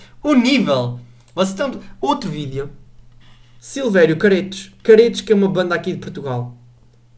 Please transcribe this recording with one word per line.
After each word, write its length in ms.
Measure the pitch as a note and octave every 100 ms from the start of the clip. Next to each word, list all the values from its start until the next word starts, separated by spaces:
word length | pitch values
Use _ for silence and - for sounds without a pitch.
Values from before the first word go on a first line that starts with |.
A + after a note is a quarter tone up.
| - -
O 120 | D4
nível. 680 | C4 A#3+ C4+ D3 C3 B2 B2 - - _
Vocês 160 | F3 F#3+
estão, 300 | G3 C#4 G3+ - -
outro 300 | G4 C#4 E3+
vídeo. 400 | D3+ C3+ C3+ D3 - - - - - - - - -
Silvério 540 | - C#4 B3+ F#3+ D#3+ D#3+
Caretos. 560 | G#3 F#3 - - - -
Caretos, 400 | - A3 A#3 -
que 100 | -
é 20 |
uma 140 | G3+ G3
banda 260 | E3 F3+
aqui 200 | E3+ F#3
de 40 | C#3
Portugal. 560 | - D3 C#3 B2 A#2+ - - _ _ _ _